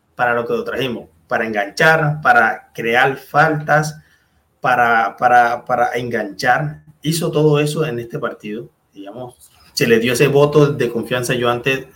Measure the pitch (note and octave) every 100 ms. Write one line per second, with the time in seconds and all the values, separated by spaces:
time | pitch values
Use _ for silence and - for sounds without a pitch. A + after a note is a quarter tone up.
0 | _ - B2 A#2+ A#2 A#2 A2+ A2 C3 G#2+
1 | - _ - A#2 A2+ G#2+ G2+ - D#3+ D#3+
2 | D3+ D3 C3 A#2+ A2+ - - - A2+ B2
3 | C#3 C3+ - D3 D#3 D3+ - D3+ D#3 -
4 | - _ _ _ _ _ C3+ B2 A#2+ A#2
5 | - - B2+ B2 A#2 A#2+ - A#2+ A#2+ B2
6 | B2 A#2 G2+ F#2 B2+ C3 D3+ - - _
7 | D3+ E3 E3 D3+ D#3 D3 D3 D#3 C3+ A#2+
8 | A#2 C3+ A#2 - G#2+ G#2+ - _ _ -
9 | G2 A2+ B2+ - - _ _ - B2 A2+
10 | A#2 B2 C#3 C#3 D3 D3+ C#3+ A#2+ A#2+ A#2
11 | G#2 B2+ A#2+ B2 A#2+ A#2+ C3+ C3+ -